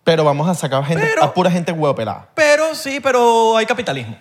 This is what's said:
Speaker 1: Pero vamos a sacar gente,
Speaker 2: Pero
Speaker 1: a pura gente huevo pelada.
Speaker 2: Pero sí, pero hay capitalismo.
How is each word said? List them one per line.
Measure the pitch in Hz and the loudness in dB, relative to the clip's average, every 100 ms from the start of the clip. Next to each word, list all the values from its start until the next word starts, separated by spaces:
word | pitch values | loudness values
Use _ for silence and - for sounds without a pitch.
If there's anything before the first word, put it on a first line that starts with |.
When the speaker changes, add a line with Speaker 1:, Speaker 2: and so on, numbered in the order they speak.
| - | 0
Speaker 1:
Pero | 160 | 2
vamos | 151 143 165 | 2 2 -2
a | 170 | -2
sacar | 147 135 139 | -2 -2 -2
gente, | 165 151 | -2 0
Speaker 2:
Pero | - | 2
Speaker 1:
a | 143 | 0
pura | 214 196 | 2 0
gente | 175 170 | 0 -4
huevo | 160 147 | -2 -2
pelada. | 123 107 - - - | -2 -6 -10 -8 0
Speaker 2:
Pero | 302 294 320 | 2 2 0
sí, | 302 277 277 | -6 -8 -4
pero | 269 247 233 226 226 226 | 0 2 4 4 4 2
hay | 220 | 0
capitalismo. | 202 190 139 110 110 | -4 -6 -8 -10 -14